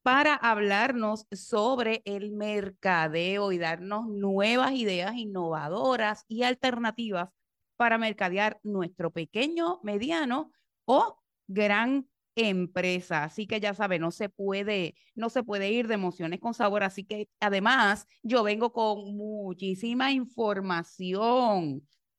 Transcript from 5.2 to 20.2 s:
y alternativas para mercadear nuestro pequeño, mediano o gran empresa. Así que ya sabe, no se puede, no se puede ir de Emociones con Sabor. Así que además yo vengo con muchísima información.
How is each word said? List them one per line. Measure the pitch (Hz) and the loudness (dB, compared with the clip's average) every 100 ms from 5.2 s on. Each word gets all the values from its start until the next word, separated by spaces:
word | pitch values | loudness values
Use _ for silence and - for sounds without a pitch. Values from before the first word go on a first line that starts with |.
| 214 190 165 156 147 196 262 247 214 214 - | -6 -4 -2 -2 -4 -2 0 2 0 -4 -6
y | 220 | -2
alternativas | 247 254 262 233 233 233 220 180 175 _ _ _ _ - | 0 0 -2 0 -2 -2 -4 -4 -4 _ _ _ _ 0
para | 233 226 | 2 4
mercadear | 220 208 185 190 214 214 | 0 0 -2 0 0 -2
nuestro | 208 196 175 185 170 | -4 -2 -4 -4 -4
pequeño, | 170 156 214 285 330 339 359 | -4 -4 -2 -2 0 -2 -4
mediano | 208 202 262 330 269 262 311 _ _ _ - | -4 -4 -2 -2 0 -2 -4 _ _ _ 2
o | 269 415 - _ _ - | 4 4 -2 _ _ -6
gran | 190 208 208 240 277 262 _ _ - | 0 2 2 2 0 -4 _ _ 0
empresa. | 220 185 175 180 180 180 180 160 | 2 2 0 0 0 0 -2 -2
Así | 156 - 202 | -2 -6 -6
que | 220 | -2
ya | 208 | -2
sabe, | 202 202 175 | -2 0 0
no | 165 | -2
se | - 202 | -2 -6
puede, | - 196 196 202 202 170 - _ 220 | -4 -2 -2 0 -2 -4 -8 _ -6
no | 233 | -4
se | 254 | -2
puede | 247 202 196 | -2 -2 0
ir | 233 233 | 0 0
de | 214 | 0
Emociones | 180 175 165 180 | -2 -4 -6 -4
con | - | -6
Sabor. | - 208 202 | 0 0 2
Así | 190 190 | -2 -4
que | 196 208 214 _ | -8 -8 -10 _
además | 208 196 220 254 202 208 - _ | 0 2 4 6 4 2 -6 _
yo | 214 240 | 0 2
vengo | 208 214 233 | 2 2 0
con | 233 220 208 202 208 | 0 0 0 -6 -8
muchísima | 214 214 190 180 190 190 233 240 269 | -8 -8 -8 -4 -4 -2 -2 0 2
información. | 269 | 0